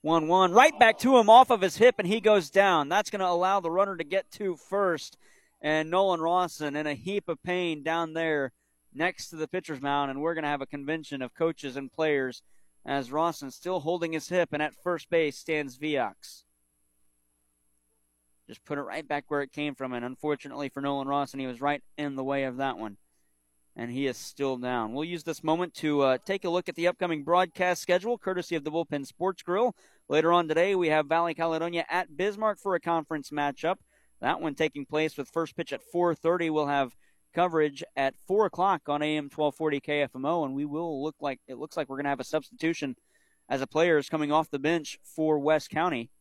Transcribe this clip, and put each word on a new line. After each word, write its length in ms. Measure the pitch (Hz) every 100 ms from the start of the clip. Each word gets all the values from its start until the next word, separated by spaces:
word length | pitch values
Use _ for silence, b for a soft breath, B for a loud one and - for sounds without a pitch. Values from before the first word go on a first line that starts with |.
one 260 | 151 165 156
one 240 | 185 185
right 260 | 180 302 -
back 220 | 226 220
to 180 | 247 262
him 120 | 214
off 200 | 233 262
of 120 | 233
his 160 | 180 -
hip, 180 | 240 247
and 100 | 180
he 120 | 226
goes 300 | 208 208 156
down. 400 | 190 196 170 143
That's 200 | 185 214
gonna 160 | 208 185
allow 360 | 175 185 202
the 100 | 170
runner 240 | 170 196 180
to 80 |
get 260 | 156 190 -
to 260 | - 202 165
first. 600 | - 196 196 165 - _ b b b b
And 280 | 151 156 156
Nolan 300 | 175 196 170
Rawson 560 | 165 180 175 - 151 143
in 100 | 151
a 80 |
heap 360 | 143 139 202 -
of 120 | 160
pain 420 | - 180 175 156
down 300 | 143 165 165
there 380 | 160 165 151 135 _ _ _ _
next 360 | 131 170 180 -
to 80 | 160
the 100 | 156
pitcher's 340 | 185 - 143
mound, 300 | 143 143 143
and 100 | 135
we're 140 | 156 165
gonna 120 | 151
have 140 | 143
a 60 | 135
convention 540 | 147 139 160 147 139
of 120 | 127
coaches 440 | - 165 160 143 131
and 140 | 135
players 520 | - 156 143 131 123 _ - _ _ -
as 280 | 139 123
Rawson 360 | 147 170 160 139
still 300 | - 170 185
holding 320 | 143 175 160
his 160 | 160 -
hip, 220 | 180 170
and 100 | 147
at 140 | 151 -
first 340 | 180 170 -
base 280 | 170 156 135
stands 420 | - 156 143 123
Viox. 640 | 151 143 113 95 - - _ _ _ _ _ _ _ _ _ _ _ _ _ _ _ _ _ _ _ _ _
Just 180 | 113 _
put 120 | 147
it 40 |
right 260 | 135 120 156
back 160 | 143 -
where 120 | 147
it 120 | 139
came 200 | - 147
from, 200 | 135 131
and 120 | 123 123
unfortunately 640 | 127 151 143 139 131 139
for 120 | -
Nolan 260 | 139 139 135
Rawson, 320 | 143 139 139
he 80 | 131
was 140 | 120
right 200 | 143 147 - -
in 180 | 147 135
the 100 | 135
way 180 | 139
of 140 | 135 127
that 200 | 135 101
one. 200 | 110 104 _ _ _ _ _ _ _ -
And 140 | 117
he 160 | 123 139
is 80 | 120
still 400 | - - 139 127
down. 380 | 127 123 110
We'll 100 | 123
use 220 | 160 175 160
this 180 | 156
moment 300 | 156 160 175
to, 280 | - 156 147
uh, 160 | 135 127 -
take 200 | 196 190
a 40 |
look 200 | 175 180
at 60 | 160
the 120 | 175
upcoming 380 | 170 180 160 143
broadcast 560 | 175 185 - 180 175
schedule, 360 | - 180 202 240
courtesy 380 | - 185 175 165
of 80 |
the 80 | 147
Bullpen 340 | 156 160 147 135
Sports 360 | - 185 180
Grill. 340 | - 185 240 - b b b
Later 240 | 151 160
on 160 | 175 160
today, 280 | 156 185 196
we 120 | 170
have 200 | 156 143
Valley 260 | 160 170
Caledonia 520 | 160 165 160 170 170 -
at 260 | 175 - 151
Bismarck 420 | 190 202 220 196
for 180 | 202 180
a 40 |
conference 520 | 170 165 151 156 139
matchup. 440 | 147 143 135 160 190 _ _ _ _
That 180 | 123 165
one 160 | 160 139
taking 300 | 160 147 139
place 320 | 151 156 -
with 100 | 131
first 300 | 165 160 -
pitch 160 | 165
at 100 | 135
four 320 | - 175 175 156
thirty. 340 | 165 180 165
We'll 180 | 151 147
have 280 | 143 135 - _ _ _
coverage 500 | - 180 165 151 139 - -
at 180 | 135 -
four 300 | - 196 202
o'clock 420 | - 190 170 -
on 140 | 147
A 160 | 151 151
M 120 | 143
twelve 260 | - 151 -
forty 260 | 156 143
K 220 | - 147
F 120 | 139 131
M 80 |
O, 220 | 135 170 143
and 100 | 135
we 80 |
will 400 | 147 147 170 143
look 120 | 151 -
like, 220 | 143 131 -
it 120 | 123
looks 180 | 147 -
like 140 | 139
we're 80 | 135
gonna 100 | 143
have 140 | 139
a 20 |
substitution 720 | 127 156 143 - 160 165 139 123 _ _ _ _ _
as 120 | 139
a 60 | 131
player 300 | 156 170 156
is 100 | 135
coming 240 | 160 147
off 180 | 151 156
the 80 | 143
bench 420 | 143 170 143 -
for 340 | - - 156 151
West 320 | 143 156 -
County. 420 | 151 175 135 117 _